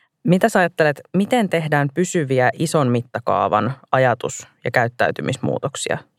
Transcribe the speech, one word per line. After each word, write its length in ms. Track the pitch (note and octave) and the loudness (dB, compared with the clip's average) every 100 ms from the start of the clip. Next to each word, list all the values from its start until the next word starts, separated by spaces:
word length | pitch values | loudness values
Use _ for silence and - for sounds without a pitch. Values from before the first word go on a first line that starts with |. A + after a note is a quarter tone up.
| _ _ | _ _
Mitä 240 | - F#3 A3+ | 0 2 4
sä 100 | G#3 | 2
ajattelet, 420 | F3 - D3+ C#3+ - F3+ | 2 2 0 0 -4 -4
miten 320 | G3+ B3+ G3 | 0 0 2
tehdään 400 | E3 D#3 D3 C#3+ | -2 0 0 0
pysyviä 560 | E3+ F3+ F3+ C3+ C3 B2 - | -2 -2 -2 0 2 2 0
ison 300 | D#3+ D#3+ B2+ | 0 0 2
mittakaavan 840 | A#2+ - - - G2 G2 G#2 G#2 C3+ _ | 0 -2 -6 -2 0 2 0 0 -6 _
ajatus- 560 | C3 B2+ A2+ - - - _ | 2 2 0 -4 -10 -16 _
ja 60 | C3 | -2
käyttäytymismuutoksia, 1300 | B2+ A#2+ - F2+ - C#2+ - C#2+ - - - - - - | 0 0 0 -2 -2 -4 -4 -4 -4 -6 -6 -6 -6 -10